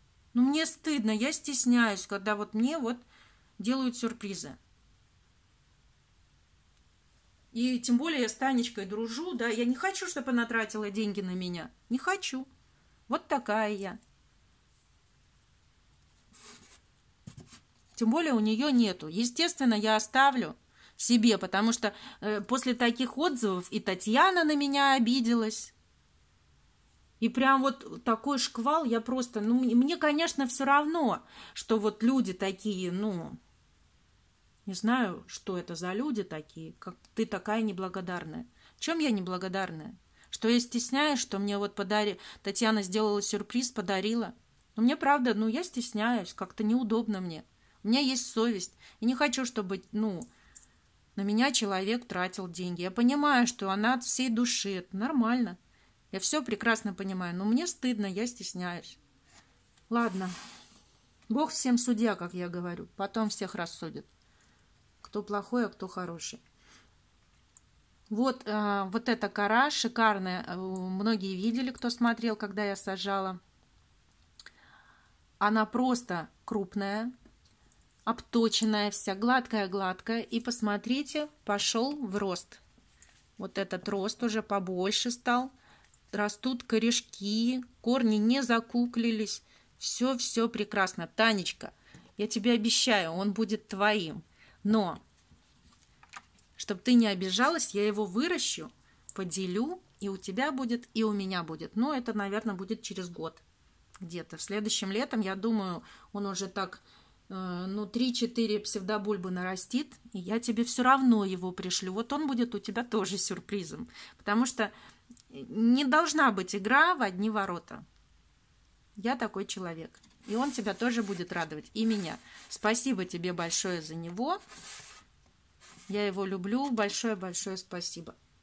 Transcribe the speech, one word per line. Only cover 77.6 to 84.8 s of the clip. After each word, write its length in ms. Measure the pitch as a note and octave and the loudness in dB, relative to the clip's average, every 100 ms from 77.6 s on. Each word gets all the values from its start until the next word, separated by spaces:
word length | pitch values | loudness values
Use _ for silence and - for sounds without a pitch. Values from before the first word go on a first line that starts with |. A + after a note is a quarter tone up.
| _ _ _ _ | _ _ _ _
обточенная 880 | - A#3 - A#3 A3+ - A3 G#3+ G#3 | -4 -4 0 2 4 4 2 2 0
вся, 240 | - - G3 | 0 -2 0
гладкая-гладкая. 1080 | A#3+ B3+ B3 A3 F#3+ G3 F#3 F#3 - A#3 | 2 2 2 -2 0 -2 -2 -4 -4 -4
И 180 | - A#3 | -2 -4
посмотрите, 920 | B3 A#3 G#3 G3+ A3+ C4 D4 D4+ D4+ - - | -2 0 0 0 -2 -2 -2 -4 -6 -8 -4
пошел 500 | G3+ - A3+ C4 D4 | 0 0 0 0 -2
в 200 | A3+ G3+ | -4 -2
рост. 440 | G3 F3 - - _ _ _ _ - _ _ - | -2 -4 -8 -20 _ _ _ _ -20 _ _ -14
Вот 200 | F#3+ - | -8 -6
этот 320 | F#3+ F3+ G3+ | -4 -4 -2
рост 340 | G3+ G3 - | -2 -2 -2
уже 180 | A#3+ G#3+ | -2 -2
побольше 720 | G#3+ G3+ F#3 F3+ | -2 -2 -2 -2